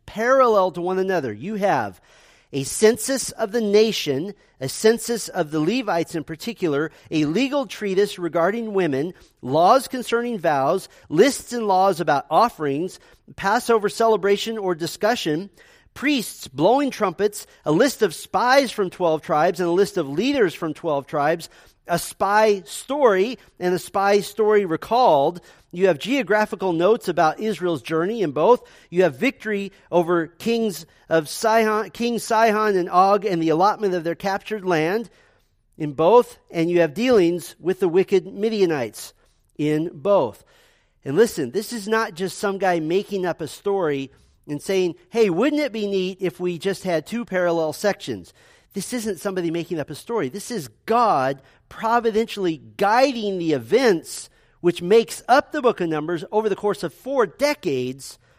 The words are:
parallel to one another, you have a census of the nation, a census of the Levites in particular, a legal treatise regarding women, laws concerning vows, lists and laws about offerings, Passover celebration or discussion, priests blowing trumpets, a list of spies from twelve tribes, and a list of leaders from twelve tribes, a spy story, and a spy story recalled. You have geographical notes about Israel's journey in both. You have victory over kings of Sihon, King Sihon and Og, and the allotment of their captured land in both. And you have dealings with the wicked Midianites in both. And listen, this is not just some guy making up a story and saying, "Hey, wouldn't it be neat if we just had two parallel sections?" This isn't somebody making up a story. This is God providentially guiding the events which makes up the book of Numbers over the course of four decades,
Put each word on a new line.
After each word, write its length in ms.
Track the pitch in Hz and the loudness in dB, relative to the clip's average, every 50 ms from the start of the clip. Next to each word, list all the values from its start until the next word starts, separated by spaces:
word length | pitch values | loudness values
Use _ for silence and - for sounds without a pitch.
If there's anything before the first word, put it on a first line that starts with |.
| _ | _
parallel 680 | - - 202 226 240 269 269 262 240 214 202 185 185 | -12 -8 -4 0 2 4 4 6 6 4 4 2 2
to 80 | 151 175 | 0 -4
one 180 | 170 180 185 185 | -4 -2 -2 -2
another, 340 | 190 190 190 170 135 120 | 0 0 0 -2 -2 -4
you 220 | 107 104 139 196 220 | -6 -8 -8 -8 -6
have 460 | 202 196 196 160 131 110 101 92 _ _ _ _ _ _ _ _ _ _ _ | -2 0 0 0 0 -2 -4 -8 _ _ _ _ _ _ _ _ _ _ _
a 120 | - 139 135 | -6 -6 -6
census 680 | - - - 214 214 240 - - - 269 262 - - | -6 0 4 4 4 4 4 0 -4 -4 -4 -4 -6
of 220 | - - 226 202 | -6 -6 -4 -2
the 80 | 196 240 | -2 -2
nation, 720 | 220 202 202 208 220 226 190 - - 151 135 135 165 202 190 _ _ _ _ - | 0 4 4 4 4 4 2 -2 -2 -2 -2 -2 -4 -6 -10 _ _ _ _ -8
a 80 | 131 131 | -8 -8
census 600 | - - - 220 233 226 - - 240 202 - - | -2 2 4 4 4 2 0 -4 -6 -6 -6 -6
of 240 | - 190 170 151 | -4 -4 -4 -2
the 80 | 156 156 | -2 -2
Levites 560 | 151 170 226 262 240 202 175 170 160 - - | 0 0 0 -2 -2 -2 -2 -4 -4 -4 -6
in 80 | 165 143 | -8 -8
particular, 680 | - 165 147 - 233 214 - 185 165 139 139 156 151 - - - - | -8 -12 -10 -10 -10 -8 -4 -2 -2 0 -2 -2 -4 -8 -14 -12 -6
a 160 | 165 156 151 | -2 -2 0
legal 400 | 143 160 214 269 262 269 285 262 | 0 0 0 0 0 -2 -2 -4
treatise 520 | 185 - - 208 202 190 185 208 202 - - | -6 -8 -8 -6 -2 0 0 0 0 -2 -6
regarding 560 | 175 165 143 170 165 185 202 240 226 220 202 | -6 -4 0 0 0 0 0 -2 -4 -4 -2
women, 400 | 196 180 156 135 131 147 185 - - - _ _ _ | 0 0 0 0 -2 -4 -6 -8 -14 -20 _ _ _
laws 460 | - 127 135 156 170 190 233 277 - | -6 -2 2 4 6 6 6 4 2
concerning 500 | - - 254 226 - 226 233 240 247 233 | -2 -8 -8 -6 -2 -2 -2 -2 -2 -4
vows, 520 | 190 156 165 151 139 135 143 175 190 - - _ _ _ - | -2 0 0 0 2 2 0 0 -2 -4 -10 _ _ _ 0
lists 440 | 147 160 226 285 247 - - - | 4 4 4 4 4 -2 -8 -8
and 160 | 240 240 226 208 | -6 -4 0 2
laws 320 | 190 185 190 196 185 151 | 2 4 4 4 2 2
about 260 | 175 151 147 139 - - | 2 0 0 0 0 2
offerings, 680 | 151 175 220 240 - - 156 143 135 147 180 185 - - _ _ _ _ _ - 143 | 4 4 4 2 0 -2 -4 -4 -2 -4 -4 -6 -10 -14 _ _ _ _ _ -20 -10
Passover 520 | - - 196 214 247 - - 233 220 196 208 | -6 -2 0 0 0 2 2 2 2 2 0
celebration 680 | - - 226 226 220 208 165 202 202 202 - 220 226 220 | 0 2 2 2 2 2 2 0 0 0 -2 -6 -6 -4
or 160 | 196 185 180 | -4 -4 -4
discussion, 720 | 151 170 156 - - - 214 240 233 - 160 147 165 196 196 _ _ - _ _ _ _ _ - | -4 -4 -8 -6 -2 -2 0 0 0 -2 -2 -2 -4 -4 -10 _ _ -20 _ _ _ _ _ -12
priests 540 | - 240 285 294 254 196 - - - - - | -6 -2 -2 0 -2 -2 -6 -10 -16 -18 -10
blowing 420 | - 131 156 - 233 277 294 262 | -2 0 2 4 4 2 0 -2
trumpets, 560 | - - 214 190 170 - 202 214 - - - - _ _ - | -2 -2 -4 -4 -2 -2 -2 -2 -4 -6 -16 -18 _ _ -2
a 60 | 151 | 0
list 320 | 151 170 254 277 - - | 2 4 4 2 2 0
of 100 | 220 185 | -2 -2
spies 600 | 151 - - - - 185 226 247 254 277 277 220 | -2 -4 -10 -4 -2 0 2 4 4 4 2 2
from 180 | - - 196 175 | 0 -4 -4 -4
twelve 320 | - - 185 165 156 151 | -2 -2 0 0 0 0
tribes, 380 | - - 170 151 160 185 185 156 | -2 -2 0 2 2 2 0 0
and 80 | 180 170 | -2 0
a 40 | |
list 240 | 170 185 202 - - | 2 2 0 0 0
of 120 | 185 156 135 | -4 -4 -4
leaders 440 | 143 165 226 269 285 269 214 170 | -2 -2 -2 0 2 2 0 0
from 220 | - - 175 160 151 | 0 -4 -8 -8 -8
twelve 320 | - - 170 147 139 131 | -6 -4 -4 -4 -4 -4
tribes, 420 | - - 151 143 151 170 170 156 - _ - - _ _ _ _ | -4 -4 -2 0 0 -2 -2 -6 -14 _ -20 -20 _ _ _ _
a 120 | - 175 170 | -4 -4 -4
spy 640 | - - - - 208 190 208 214 220 220 208 190 175 | -4 -6 -6 -4 0 2 4 4 4 4 2 0 -4
story, 720 | - - - - - 269 302 285 233 196 185 190 247 254 - _ _ _ - | -12 -16 -12 -8 -6 0 4 4 4 6 4 2 0 -4 -10 _ _ _ -6
and 140 | 180 180 185 | -2 -2 -2
a 40 | 240 | -2
spy 420 | - - - 202 196 202 202 202 | -4 -4 -4 0 2 2 2 2
story 440 | 185 - - - 214 208 214 208 202 | 0 -2 -2 0 2 4 4 4 2
recalled. 760 | 170 160 156 - - 226 247 254 208 160 139 139 160 175 175 - - - _ _ _ | 0 -2 -4 -2 0 2 4 6 6 6 4 4 2 0 -4 -12 -20 -20 _ _ _
You 140 | - 175 190 | -4 2 2
have 140 | 190 170 143 | 2 2 2
geographical 720 | - 190 269 285 226 160 208 214 214 208 220 180 202 190 | -2 -2 -2 -2 0 0 2 0 0 -2 -4 -4 -4 -2
notes 340 | 170 160 175 202 226 240 - | 0 2 4 4 2 2 0
about 320 | 190 165 160 165 156 147 - | -4 0 2 2 2 0 -2
Israel's 440 | 214 220 202 143 180 175 165 135 | -4 -4 -4 -2 -2 -2 -2 -4
journey 400 | - - 165 160 170 190 233 233 | -4 -2 -2 -2 0 -2 -2 -2
in 100 | 190 151 | -2 -2
both. 300 | 127 151 160 208 247 240 - - - - _ - | 0 2 4 4 4 4 0 -8 -20 -20 _ -4
You 140 | 165 175 185 | 0 2 2
have 120 | 165 131 | 2 2
victory 560 | 127 202 269 - - - 214 214 202 196 190 _ _ _ - | 0 -2 -2 -2 -4 -6 -6 -4 -4 -6 -8 _ _ _ -2
over 360 | - 175 170 165 180 170 160 | 0 0 2 2 0 0 -2
kings 580 | 147 _ - - 226 233 233 226 214 175 156 165 - _ _ _ - | -4 _ -6 -2 -2 0 0 0 -2 -4 -8 -14 -20 _ _ _ -2
of 200 | 160 165 156 139 | 0 0 0 -2
Sihon, 600 | - - - 220 220 226 220 214 214 214 214 190 | -6 -2 0 2 4 4 2 2 0 -2 -4 -6
King 280 | - - 233 240 233 208 | -6 -4 -4 -4 -4 -4
Sihon 580 | - - 226 220 226 226 208 214 214 214 202 | -4 -2 0 2 4 4 2 2 2 2 2
and 120 | 185 175 190 | 0 0 2
Og, 360 | 180 180 190 196 202 208 190 | 4 4 4 4 4 2 0
and 160 | 214 180 165 | -2 -2 0
the 100 | 160 160 | 0 2
allotment 440 | 151 160 185 208 190 - 214 196 180 | 2 4 2 2 2 0 -2 -2 -2
of 80 | 180 | -2
their 140 | 156 170 165 | -4 -4 -6
captured 480 | - - 196 190 202 - - 214 214 185 | -4 -4 -4 -4 -4 -6 -8 -8 -6 -2
land 460 | 185 175 151 156 165 196 226 233 - _ _ _ _ _ _ _ _ _ _ _ _ _ - | 0 0 0 0 0 -2 -4 -6 -8 _ _ _ _ _ _ _ _ _ _ _ _ _ -8
in 140 | 156 147 | -8 -6
both. 460 | 139 120 160 175 220 247 233 - - - _ - | -2 2 4 6 6 6 6 4 -2 -20 _ -6
And 180 | - 170 165 170 | -2 -2 0 2
you 120 | 175 170 | 2 2
have 140 | 165 156 139 | 2 2 0
dealings 600 | 196 233 262 247 208 175 170 175 175 151 - - _ | 0 2 4 4 6 4 4 2 -2 -6 -10 -14 _
with 180 | 147 170 190 - | -4 -4 -2 0
the 100 | 202 175 | 0 0
wicked 380 | 160 190 185 - 202 185 175 | 2 2 2 2 2 0 0
Midianites 880 | 190 135 196 202 226 226 208 190 165 160 143 120 107 - - - - - _ _ _ _ _ _ _ _ | -2 -6 -4 -4 -2 0 2 2 2 0 -2 -4 -6 -8 -14 -18 -18 -20 _ _ _ _ _ _ _ _
in 340 | - 147 151 151 156 160 175 | -4 -2 0 0 0 -2 -4
both. 520 | - 147 131 196 202 190 139 110 98 - _ _ _ _ _ _ _ _ _ _ _ _ - | -8 -4 0 2 2 2 2 0 -4 -10 _ _ _ _ _ _ _ _ _ _ _ _ -8
And 120 | 135 135 | -2 2
listen, 360 | 175 233 220 - - 143 120 | 2 2 2 0 -4 -6 -4
this 200 | 123 202 214 - | -4 -6 -6 -6
is 160 | 240 226 190 220 | -8 -8 -4 -2
not 260 | 220 220 226 220 175 | -2 -2 -2 -4 -6
just 240 | 151 190 180 - - | -6 -8 -8 -6 -6
some 200 | - 202 196 190 | -4 -4 -4 -2
guy 220 | 196 185 175 170 | 0 0 0 0
making 440 | 156 156 170 196 202 - 202 190 180 | 0 0 -2 -2 -2 -4 -6 -4 -4
up 160 | 175 156 - | -4 -4 -6
a 80 | 165 135 | -8 -12
story 600 | - - - 202 196 196 175 151 147 135 135 131 _ _ _ _ _ _ _ | -10 -8 -4 -2 -2 0 0 -2 -2 -4 -6 -10 _ _ _ _ _ _ _
and 140 | - 147 143 | -10 -10 -8
saying, 360 | - - 196 190 185 175 156 _ _ _ | -4 -2 -2 0 0 -2 -4 _ _ _
"Hey, 200 | - 233 226 202 | 0 2 2 2
wouldn't 320 | 160 170 240 311 294 294 | 2 2 0 0 0 0
it 100 | 302 254 | -2 -4
be 140 | 202 226 202 | -4 -4 -4
neat 320 | 202 196 190 185 185 196 - | -2 -2 -2 -2 -4 -6 -6
if 180 | 196 175 - - | -6 -6 -6 -4
we 200 | 180 180 175 156 | -6 -6 -4 -4
just 260 | - 196 185 - - | -4 -6 -6 -4 -4
had 220 | 185 170 156 151 | -4 -2 -4 -4
two 180 | - 214 240 233 | -4 -8 -8 -6
parallel 480 | - 185 180 180 175 165 170 160 156 | -4 -2 0 0 0 0 0 -2 -2
sections?" 600 | 143 - - 202 190 - - - 117 95 82 - _ _ _ _ _ _ _ _ | -4 -2 -2 -2 -2 -4 -6 -10 -10 -10 -12 -18 _ _ _ _ _ _ _ _
This 200 | - 196 185 - | -10 -10 -8 -6
isn't 260 | 240 254 208 220 190 151 | -6 -6 -4 -6 -6 -6
somebody 320 | - 202 190 185 170 170 | -6 -6 -4 -4 -4 -2
making 300 | 160 170 160 - 180 156 | -2 -4 -4 -4 -6 -6
up 100 | 135 - | -6 -8
a 40 | 151 | -10
story. 340 | - - - 233 220 156 127 | -12 -8 -6 -4 -4 -4 -4
This 220 | 127 208 - - | -6 -8 -10 -8
is 180 | 247 202 143 117 _ _ - | -8 -8 -8 -10 _ _ -4
God 560 | - 220 240 240 208 175 143 131 135 139 139 _ _ _ _ _ - | 0 2 2 4 4 2 2 0 -2 -4 -6 _ _ _ _ _ -20
providentially 920 | - - - 220 233 240 226 233 196 214 226 220 - 208 190 175 160 135 113 110 107 | -12 -6 -2 0 2 2 2 2 0 0 0 -2 -2 -4 -2 -2 -2 -4 -8 -10 -4
guiding 640 | - 208 202 220 247 269 285 254 233 208 202 196 180 | -2 0 2 4 4 4 4 2 0 -2 -4 -2 -2
the 140 | 170 160 | 0 0
events 760 | 151 131 113 117 180 247 269 233 185 160 - - - - - - _ _ _ _ _ _ | 0 0 0 2 2 4 4 4 2 2 -2 -8 -14 -14 -16 -18 _ _ _ _ _ _
which 220 | - 175 175 - | 0 0 0 0
makes 400 | 175 175 208 233 226 - - - - | 2 4 4 4 4 2 -4 -6 0
up 240 | - 240 285 294 - | 2 4 4 2 0
the 120 | - 302 | -2 0
book 180 | 247 240 190 - | 0 0 0 0
of 80 | 185 165 | -2 -2
Numbers 360 | 156 151 151 160 175 160 - - | -2 -4 -4 -4 -6 -6 -6 -4
over 200 | - 214 220 214 | -2 0 0 0
the 40 | 196 | -2
course 280 | - - 208 190 - | -2 -2 -4 -4 -4
of 100 | - 165 | -6 -10
four 320 | - - - 254 277 269 220 | -10 -10 -8 -4 0 0 0
decades, 920 | 170 - - 269 294 294 - - 175 139 127 123 127 131 139 - - - _ _ _ _ | -2 -2 -2 -2 -2 -2 -2 -4 -4 -2 -2 -4 -6 -8 -10 -14 -20 -20 _ _ _ _